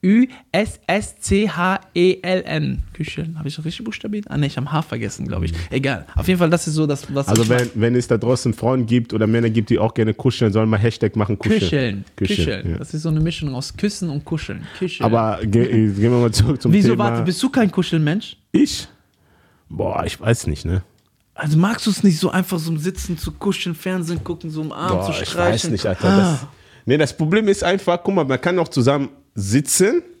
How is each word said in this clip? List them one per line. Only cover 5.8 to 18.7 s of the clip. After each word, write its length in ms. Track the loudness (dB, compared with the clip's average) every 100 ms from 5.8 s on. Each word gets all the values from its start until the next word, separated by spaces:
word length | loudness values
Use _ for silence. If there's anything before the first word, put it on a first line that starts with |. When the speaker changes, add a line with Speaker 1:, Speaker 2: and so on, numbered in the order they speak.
| -2 -4 -4 -4
Speaker 1:
Auf 120 | 0
jeden 120 | 2
Fall, 100 | 4
das 180 | 2 0
ist 60 | -2
so, 100 | 0
dass, 260 | -2 -4
was 140 | -4 0
Speaker 2:
Also 160 | 0
Speaker 1:
ich 60 | 2
Speaker 2:
wenn, 80 | 2
Speaker 1:
mag. 100 | 0 0
Speaker 2:
wenn 200 | 2 2
es 120 | 0
da 100 | 0
draußen 360 | 2 0 0
Frauen 320 | -2 0 0 2
gibt 280 | 0 0
oder 140 | 0 2
Männer 220 | 2 2
gibt, 200 | 0 2
die 100 | 2
auch 140 | 2
gerne 200 | 2 0
kuscheln, 380 | 2 0 2 2
sollen 180 | 4 2
mal 80 | 4
Hashtag 360 | 2 2 -2 0
machen: 220 | 0 0
Kuscheln. 220 | 2 2
Speaker 1:
Küscheln. 460 | 2 0 -2 -4 -10 -4
Speaker 2:
Küscheln, 220 | -2 0
Speaker 1:
Küscheln. 340 | 0 -2 -4
Speaker 2:
ja. 60 | -6
Speaker 1:
Das 160 | -6
ist 100 | -6
so 60 | -2
eine 100 | 0
Mischung 340 | 0 -2 -6 -6
aus 200 | -8 -4
Küssen 320 | -4 -4 -6
und 160 | -6 -4
Kuscheln. 400 | -6 -6 -10 -12 -8
Küscheln. 260 | -8 -2 0
Speaker 2:
Aber 340 | 2 0 -2 0
ge-, 180 | 2 4
äh, 220 | 4 2
gehen 20 | 2
wir 80 | 2
mal 220 | 4 2
zurück 300 | 2 2 2
zum 120 | 4
Speaker 1:
Wieso, 160 | 4 6
Speaker 2:
Thema. 140 | 4 2
Speaker 1:
warte, 120 | 0
bist 180 | 0 0
du 60 | 0
kein 220 | 2 2
Kuschelmensch? 680 | 2 0 0 0 0 -4 -18 _
Speaker 2:
Ich? 360 | 2 2